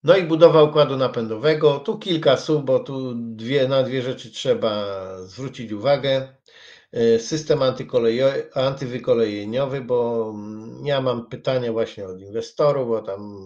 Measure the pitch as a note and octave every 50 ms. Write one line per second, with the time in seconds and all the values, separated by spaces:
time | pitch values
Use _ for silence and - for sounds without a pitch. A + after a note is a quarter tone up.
0 | - D3+ F3+ G3 F3+ D#3 E3 D#3 E3+ D#3+ D3 D#3+ D3+ D3 D3+ D3+ C#3+ C3 C3+ C3
1 | B2+ B2 - A#2+ A2+ A2 A2 G#2+ A#2+ D#3 D#3+ D3+ D#3 D3 - - - - G#3 -
2 | - G3 F3 D#3 D3+ D3 B2+ B2 - - D#3 D3+ C3+ - F3 B2+ - - C3+ C3
3 | C3 B2+ A#2+ A#2 A#2 A#2 A2+ A2 A2+ A#2 C#3 C#3+ C3 B2+ C3+ C3+ B2+ A#2+ C3 C3+
4 | A#2+ C3 B2 - - A2 - - - C3+ A#2+ G#2+ A2+ A2 G#2 G#2 G2+ G2+ G2 F#2+
5 | F#2+ F#2+ F#2+ F#2 F#2 F#2+ F#2+ B2 C3+ C3 B2+ - A#2+ G#2 G#2+ G#2 A2+ C#3 C#3+ -
6 | C#3 C#3 C3+ C3 C3 - _ _ _ _ _ - - - - - _ _ - A#2+
7 | A#2 A#2 A2+ A2+ - - D#3 D3+ - - D3+ C3+ C3+ C3 - - A#2+ - - B2
8 | A#2 A2+ A2+ B2 C3+ C3+ C#3 C3 - - - C#3 C3 C3+ C3 C3+ C#3 A#2+ B2 B2
9 | - - B2 A#2 A2+ G#2 G#2 G#2 G2+ G#2+ A2+ C3 C#3 C3 C3+ C#3 B2 A#2+ B2 A#2+
10 | A#2+ A#2 A#2 A#2 A2 A2 G#2+ G#2 G#2 G#2+ G#2+ G#2+ A2 A#2 B2 - C3 C#3+ C#3+ C3+
11 | C3 C3 A#2+ A#2+ A#2 - C3 - - C#3 C3 B2+ A#2+ A#2 A2+ A2+ A2+ A2 - G#2+
12 | G2 F#2 F#2 F#2 F#2+ G2 G#2 A2+ A2+ - _ - D#3 D3 C#3 C#3 B2+ A#2 A2+ A2
13 | G#2 - G2 G2+ G#2 G#2 G2+ G2 F#2+